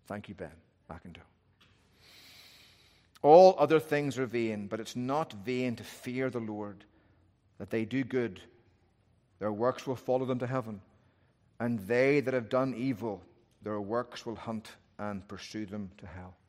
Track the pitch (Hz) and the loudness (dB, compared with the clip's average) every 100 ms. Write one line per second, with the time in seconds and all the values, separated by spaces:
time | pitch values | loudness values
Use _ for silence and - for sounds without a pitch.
0 | - 101 - 95 82 85 _ _ - 85 | -10 -12 -10 -14 -14 -16 _ _ -18 -16
1 | 90 82 - _ _ _ - _ _ _ | -16 -20 -20 _ _ _ -20 _ _ _
2 | - - - - - - - - - _ | -20 -20 -20 -20 -20 -20 -20 -20 -20 _
3 | _ - 147 160 185 185 147 156 156 147 | _ 0 10 12 12 8 4 4 4 0
4 | 143 127 127 117 113 107 98 110 107 123 | 0 -4 -2 -2 -2 -4 -6 -8 -8 -6
5 | 127 143 160 104 98 123 127 110 101 - | -2 -2 -4 -8 -6 -2 -2 -6 -12 -12
6 | 127 123 131 117 110 107 104 95 - _ | -8 -4 -4 -4 -6 -8 -8 -12 -20 _
7 | _ _ _ _ _ _ 98 113 110 131 | _ _ _ _ _ _ -4 -4 -2 -2
8 | 123 131 117 90 - - _ _ _ _ | -2 -2 -2 -6 -20 -20 _ _ _ _
9 | _ _ _ _ 104 104 120 127 - 123 | _ _ _ _ -4 0 -2 -2 -8 -8
10 | - 127 127 123 120 131 113 104 - _ | -2 -2 0 -2 -2 -4 -6 -14 -16 _
11 | _ _ _ _ _ _ 120 117 95 120 | _ _ _ _ _ _ -4 -4 0 4
12 | 135 147 127 127 107 127 135 110 131 104 | 6 4 2 -2 0 0 0 -2 -4 -2
13 | 113 98 - - _ _ 107 107 101 117 | -6 -8 -12 -20 _ _ -8 -6 -2 -4
14 | 123 - 117 104 - 110 - - _ - | -4 -10 -10 -10 -8 -8 -10 -20 _ -10
15 | 104 101 95 98 - 113 104 104 98 - | -8 -8 -10 -16 -12 -10 -8 -8 -10 -14
16 | 90 90 92 90 | -16 -16 -16 -20